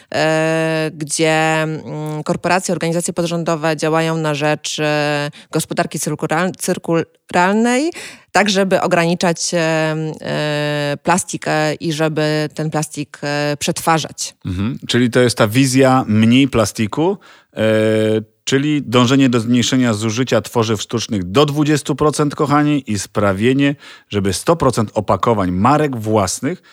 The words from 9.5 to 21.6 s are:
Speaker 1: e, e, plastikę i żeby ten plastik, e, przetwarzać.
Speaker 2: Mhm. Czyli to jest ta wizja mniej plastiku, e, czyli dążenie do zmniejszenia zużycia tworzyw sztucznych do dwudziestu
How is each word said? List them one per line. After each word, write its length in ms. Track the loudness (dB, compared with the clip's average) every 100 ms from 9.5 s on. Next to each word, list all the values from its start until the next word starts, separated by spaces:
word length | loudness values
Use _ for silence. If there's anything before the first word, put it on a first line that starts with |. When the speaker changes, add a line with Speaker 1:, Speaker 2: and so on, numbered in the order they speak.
Speaker 1:
e, 40 | -2 0 0 0 -2 -6 -8
e, 760 | -6 -4 -2 -2 -2 -2 -4 -4
plastikę 720 | 0 0 0 -6 -2 0 0 -2
i 180 | -4
żeby 560 | -2 -2 0 0 0 -4 -4
ten 140 | -4
plastik, 480 | -2 -4 -8 -10 -8
e, 340 | -6 -2 -2 -2
przetwarzać. 760 | -4 -2 2 0 0 -10 -12 -10 -6
Speaker 2:
Mhm. 340 | -4 -4 -4 -2
Czyli 220 | 2 2
to 100 | 4
jest 180 | 2 2
ta 100 | 2
wizja 580 | 4 2 4 4 4 2
mniej 400 | 4 6 4 4
plastiku, 720 | 2 0 0 -4 0 -2 -2 -10 -20 _ -2
e, 40 | 0 2 2 2 2 0 -2 _
czyli 380 | -2 0 2 -2
dążenie 480 | 2 2 4 4 4
do 100 | 2
zmniejszenia 540 | 2 0 2 2 2
zużycia 480 | 0 -2 -2 0 0
tworzyw 400 | 0 -2 0 -2
sztucznych 420 | -4 -6 -4 -4 0
do 140 | 2 2
dwudziestu 500 | 2